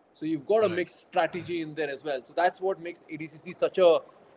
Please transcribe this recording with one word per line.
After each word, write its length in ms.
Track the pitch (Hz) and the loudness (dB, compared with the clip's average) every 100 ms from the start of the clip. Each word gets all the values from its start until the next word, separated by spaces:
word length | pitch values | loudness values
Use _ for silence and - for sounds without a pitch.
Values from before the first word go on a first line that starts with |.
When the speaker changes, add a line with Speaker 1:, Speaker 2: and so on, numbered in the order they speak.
| _ | _
Speaker 1:
So 140 | - 156 | -10 -6
you've 180 | 156 131 | -4 2
got 180 | 220 | 2
a 40 | 208 | 2
Speaker 2:
Right. 80 | 170 | 0
Speaker 1:
mixed 300 | 175 - - | -6 -10 -6
strategy 560 | 180 160 175 170 175 | -2 -2 -2 -6 -6
in 120 | 156 | -6
there 140 | 151 143 | -6 -6
as 160 | 135 | -6
well. 180 | 156 131 | -6 -6
So 120 | 120 160 | -6 0
that's 240 | 180 175 | 0 0
what 200 | 190 170 | -4 -4
makes 220 | 170 170 - | -8 -14 -14
A 80 | 151 | -12
D 100 | 156 | -12
C 120 | 156 | -14
C 140 | 180 | -16
such 260 | 165 165 - | -2 -2 4
a 220 | 175 156 - - - | 6 6 0 -20 -20